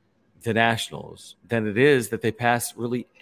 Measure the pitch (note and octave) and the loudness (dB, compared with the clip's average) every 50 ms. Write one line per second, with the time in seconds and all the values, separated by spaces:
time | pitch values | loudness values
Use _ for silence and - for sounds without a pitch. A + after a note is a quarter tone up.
0 | _ _ _ _ _ _ _ _ - A#2 G#2+ A2+ A#2 A#2 A2+ G#2 - - D2+ D#2 | _ _ _ _ _ _ _ _ -6 -2 0 2 2 2 2 0 -4 -8 -10 -12
1 | - D#2+ - - - - - _ _ F2 A#2 A#2 A2 G#2+ F#2+ A2+ C3+ D3 C#3+ B2+ | -14 -14 -18 -20 -20 -20 -20 _ _ -4 -2 -2 -2 0 2 4 4 6 6 4
2 | A2 - A#2 G#2 - A2+ G#2 - A#2+ A#2+ A#2+ A#2 - - - - A#2 A#2+ B2 B2 | 2 -2 -6 -4 -2 -4 -2 0 0 0 2 0 -2 -6 -8 -8 -8 -6 -6 -6
3 | - _ _ - | -8 _ _ -6